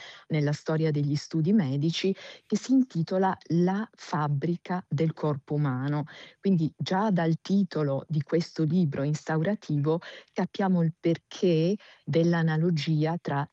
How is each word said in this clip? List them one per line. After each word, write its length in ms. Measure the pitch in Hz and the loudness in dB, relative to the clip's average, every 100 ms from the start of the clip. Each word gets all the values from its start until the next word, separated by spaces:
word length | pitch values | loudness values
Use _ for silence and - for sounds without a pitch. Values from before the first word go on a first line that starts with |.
| - - - | -12 -20 -4
nella 240 | 156 143 | 0 0
storia 400 | 147 - 160 160 | -2 -2 0 0
degli 240 | 147 143 147 | 0 0 -2
studi 360 | - 165 156 | -2 0 2
medici, 640 | 214 135 139 160 165 190 196 - - - | 2 2 0 -2 0 -2 -4 -8 -20 -4
che 100 | 208 | -4
si 140 | - | 2
intitola 640 | 262 254 165 160 190 190 180 - | 2 2 -2 -2 2 0 0 0
La 360 | 165 180 196 226 | 2 2 0 -4
fabbrica 880 | - - 156 147 143 160 170 - 180 - | -12 -6 -2 0 0 -2 -4 -4 -6 -4
del 240 | 143 160 | -2 0
corpo 420 | - 151 139 - | 0 -2 -4 -4
umano. 500 | 147 147 127 139 147 147 - - - | -2 0 0 -2 -2 -4 -10 -20 -4
Quindi 340 | 196 180 156 - | 0 2 0 -2
già 340 | 151 185 220 | -4 0 2
dal 280 | 170 165 160 | 2 2 0
titolo 640 | - 202 190 151 147 135 - | 0 0 0 0 -2 -2 -2
di 160 | 156 | -4
questo 400 | - 165 - - | 0 -2 -2 -2
libro 400 | 156 180 160 135 | 0 2 0 0
instaurativo 1000 | 143 156 - 156 165 214 - 147 143 165 - - - | -2 -4 -2 -2 -2 -4 -2 -2 0 -2 -4 -16 -10
capiamo 520 | - 185 - 190 180 | -6 -4 -2 0 2
il 80 | 165 - | 0 0
perché 760 | 170 165 - - 185 160 165 208 - - | -2 -2 -4 -2 2 4 2 -2 -6 -14
dell'analogia 1120 | - 160 170 170 160 156 175 160 139 156 151 175 | -2 2 2 2 2 2 0 0 0 0 0 -2
tra 240 | - 143 156 | -4 -4 -4